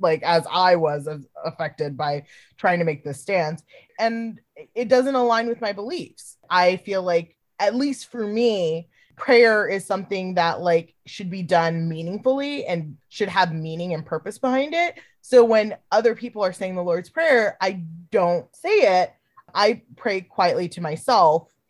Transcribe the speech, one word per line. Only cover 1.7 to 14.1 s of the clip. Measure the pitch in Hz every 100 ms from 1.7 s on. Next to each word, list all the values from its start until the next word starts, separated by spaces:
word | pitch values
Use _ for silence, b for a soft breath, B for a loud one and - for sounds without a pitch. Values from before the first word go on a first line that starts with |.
| - 147 135
by | 151 147 147 b b _
trying | 196 175
to | 165
make | 147 147
this | 139
stance. | - 190 156 160 _ b b -
And | 226 226 226 - _ - 156 220
it | 240
doesn't | 254 262 262
align | 240 226 233
with | 233
my | 220
beliefs. | 202 214 349 - _ - - -
I | 180 180 185
feel | - 190
like, | 180 170 165 _ _ -
at | 202 240
least | 285 269 -
for | 240 208
me, | 214 233 208 165 165 170 _ _ -
prayer | - 240 233 214 170
is | 190 -
something | 196 190 196 185
that, | 180 170 127
like, | 175 170 165 _ -
should | - 190
be | 190
done | 175 175 165 165 165
meaningfully | 160 165 196 262 269 285 285 -
and | 170 156 - _
should | - 202
have | 180 180
meaning | 160 160 160 180
and | 160
purpose | 160